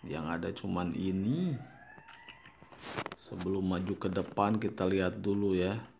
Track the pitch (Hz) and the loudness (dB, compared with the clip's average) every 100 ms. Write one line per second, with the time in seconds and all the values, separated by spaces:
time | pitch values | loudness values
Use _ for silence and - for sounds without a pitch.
0 | 87 76 78 82 87 92 98 90 90 85 | -6 -4 -2 -2 -2 -4 -2 0 0 0
1 | 95 95 101 151 185 131 - - - - | 0 2 2 2 0 -2 -6 -18 -20 -20
2 | - - - - - - - - - - | -18 -18 -16 -18 -20 -20 -20 -12 -6 -4
3 | - - - 95 90 95 95 90 92 98 | -6 -8 -10 -4 0 2 2 2 0 -2
4 | 95 92 90 - 101 107 107 - 92 95 | 0 0 0 4 4 4 0 2 2 4
5 | 92 104 98 101 101 92 90 107 113 - | 2 0 0 2 4 4 2 0 -6 -18